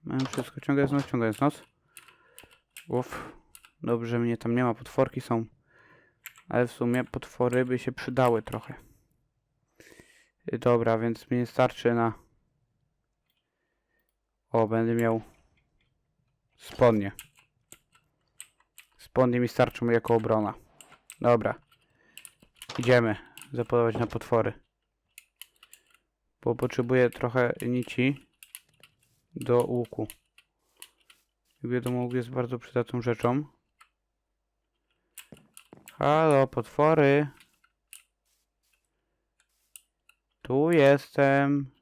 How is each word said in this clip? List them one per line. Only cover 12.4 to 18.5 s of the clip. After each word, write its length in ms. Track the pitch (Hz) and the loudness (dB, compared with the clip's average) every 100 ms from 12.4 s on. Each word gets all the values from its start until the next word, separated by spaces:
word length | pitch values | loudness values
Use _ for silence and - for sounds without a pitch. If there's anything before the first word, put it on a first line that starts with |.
| _ _ _ _ _ _ _ _ _ _ _ _ _ _ _ _ _ _ _ _ _ | _ _ _ _ _ _ _ _ _ _ _ _ _ _ _ _ _ _ _ _ _
o, 160 | 117 110 | 0 2
będę 280 | 113 113 117 | 0 0 0
miał... 260 | 117 113 - _ _ _ _ _ _ _ _ _ _ _ _ _ | 0 -2 -6 _ _ _ _ _ _ _ _ _ _ _ _ _
Spodnie. 560 | - - 123 107 98 - - _ _ _ _ - _ _ _ _ _ _ - | -18 2 4 4 -2 -10 -20 _ _ _ _ -20 _ _ _ _ _ _ -20